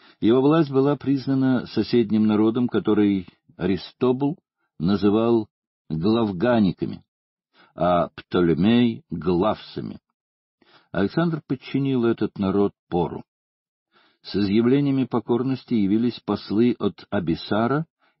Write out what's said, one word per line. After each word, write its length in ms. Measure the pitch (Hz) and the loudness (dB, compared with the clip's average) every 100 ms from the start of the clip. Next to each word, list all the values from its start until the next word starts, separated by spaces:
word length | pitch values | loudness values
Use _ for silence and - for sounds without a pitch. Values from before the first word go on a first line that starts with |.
| - _ | -20 _
Его 220 | 104 127 | 2 4
власть 300 | 139 160 139 | 4 2 2
была 240 | 135 139 143 | 2 0 0
признана 680 | 131 139 135 135 131 123 - | -2 -2 0 0 2 0 -2
соседним 580 | 110 101 120 107 107 107 | -4 0 0 2 2 2
народом, 420 | 107 110 120 123 | 4 2 0 -2
который 600 | 107 98 104 104 98 90 _ _ - | 0 0 2 2 0 -4 _ _ -6
Аристобул 840 | 92 92 - - 127 127 143 180 _ _ _ - | -4 -4 -6 -2 0 0 -2 -6 _ _ _ -6
называл 680 | 85 101 101 107 113 117 104 _ _ _ - | -2 0 2 2 2 0 -2 _ _ _ -10
главганиками, 1120 | 78 95 117 107 90 117 117 95 - 52 50 - _ _ _ _ _ _ - | -4 0 0 0 0 0 2 2 0 -8 -10 -18 _ _ _ _ _ _ -4
а 340 | 87 87 78 | 0 0 -2
Птолемей — 960 | - - 92 85 76 101 120 120 113 - | -8 -4 0 2 2 2 4 2 -2 -10
главсами. 920 | 85 80 85 104 92 - - 55 - _ _ _ _ _ _ _ _ _ | -6 -2 0 0 -2 -8 -12 -12 -14 _ _ _ _ _ _ _ _ _
Александр 500 | 87 98 - 170 156 - | -4 -2 0 -2 -4 -6
подчинил 580 | 139 - 135 135 131 117 | -8 -4 -4 -2 0 0
этот 320 | 110 101 - | 0 -4 -2
народ 360 | 95 98 101 - _ | 0 0 0 -4 _
Пору. 340 | 87 78 - - _ _ _ _ _ _ _ _ _ | -4 -2 -6 -16 _ _ _ _ _ _ _ _ _
С 140 | - 95 | -8 -4
изъявлениями 680 | 101 107 120 139 143 135 123 | 0 2 2 2 2 0 -2
покорности 680 | 120 117 120 131 131 - | -4 -2 -2 -2 -6 -4
явились 460 | 117 95 107 120 - | -2 0 0 0 -4
послы 540 | - 101 - 101 120 - | -6 -6 -2 0 2 0
от 260 | 101 - - | -4 -6 -8
Абисара 760 | 101 82 80 - 107 117 143 160 _ _ _ | -6 -4 -4 -2 -2 0 -2 -6 _ _ _